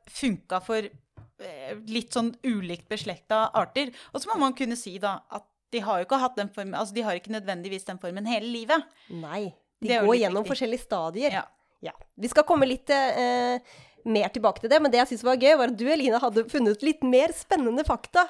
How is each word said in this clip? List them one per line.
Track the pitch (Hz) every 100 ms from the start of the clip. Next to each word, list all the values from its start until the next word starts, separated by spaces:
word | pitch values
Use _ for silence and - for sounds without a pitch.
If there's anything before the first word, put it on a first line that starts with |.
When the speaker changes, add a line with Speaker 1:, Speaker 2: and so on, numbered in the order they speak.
| -
Speaker 1:
funka | - 262 175 - 185
for, | - 220 208 - _ - - -
eh, | 185 147 135 214 220
litt | 233 233
sånn | 247 233 247
ulikt | 262 208 175 170 -
beslekta | 208 202 175 - 220 220
arter. | 226 180 269 269 - -
Og | 277
så | 392
må | 403
man | 269
kunne | 247 247 240
si | 196 180
da | 202 190 -
at | 208 _ _ _
de | 233
har | 202 185
jo | 180
ikke | 269
hatt | 254 254
den | 202
formen, | 208 196
altså | 180 208
de | 214
har | 214
ikke | 180 202
nødvendigvis | 220 196 175 190 190
den | - 185
formen | 180 190 214
hele | 226 233
livet. | 233 226 311 - _ -
Speaker 2:
Nei, | 170 156 190 196 - _ -
de | 226
Speaker 1:
Det | 233
er |
jo | 208
Speaker 2:
går |
Speaker 1:
litt | 240
Speaker 2:
gjennom | 196 196
Speaker 1:
viktig. | 208
Speaker 2:
forskjellige | 269 240 247
stadier. | - 190 160 185 277
Speaker 1:
Ja. | 196 - _ _ _
Speaker 2:
Ja. | 165 - - -
Vi | 240
skal | 302
komme | 302 320 262
litt, | 262 -
eh, | 277 262 - 247 247 247 247 - - - _ 226
mer | 214 185
tilbake | 240 214 -
til | 226
det, | 302
men | 285
det | 240
jeg | 262 226
synes |
var | 240 262
gøy, | 269 311
var | 240
at | 214
du, | 247
Eline, | 311 262 233
hadde | 254 214 226
funnet | 294 220 208
litt | 294 302
mer | 254 254 320
spennende | - - 339 233 247
fakta | 302 240 - 349 339